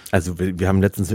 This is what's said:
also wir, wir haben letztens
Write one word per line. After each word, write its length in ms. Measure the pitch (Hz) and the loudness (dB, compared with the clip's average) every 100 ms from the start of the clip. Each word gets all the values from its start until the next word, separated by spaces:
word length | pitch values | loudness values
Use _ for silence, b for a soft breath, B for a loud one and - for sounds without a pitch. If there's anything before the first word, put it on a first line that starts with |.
| B | B
also 280 | 95 85 85 | -2 -2 -4
wir, 200 | 92 90 | -4 0
wir 100 | 92 | 2
haben 120 | 98 | 4
letztens 340 | 98 - 87 | 2 0 -4